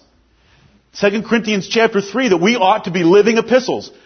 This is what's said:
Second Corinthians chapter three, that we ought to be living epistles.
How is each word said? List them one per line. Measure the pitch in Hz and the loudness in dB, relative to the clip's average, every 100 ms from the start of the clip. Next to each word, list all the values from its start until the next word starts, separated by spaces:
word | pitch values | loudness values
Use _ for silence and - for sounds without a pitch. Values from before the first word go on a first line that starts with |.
| _ _ _ _ _ _ _ _ _ | _ _ _ _ _ _ _ _ _
Second | - 202 214 214 | -4 -2 -2 -2
Corinthians | 233 196 208 - | -2 -2 -4 -2
chapter | 226 226 220 | 0 0 0
three, | 202 240 254 | -4 -4 0
that | 175 | 2
we | 180 240 | 2 2
ought | 185 214 208 | 2 0 -2
to | |
be | 180 | -2
living | 165 202 208 226 | 4 4 4 0
epistles. | 220 254 247 - - - | 0 0 0 -6 -10 -20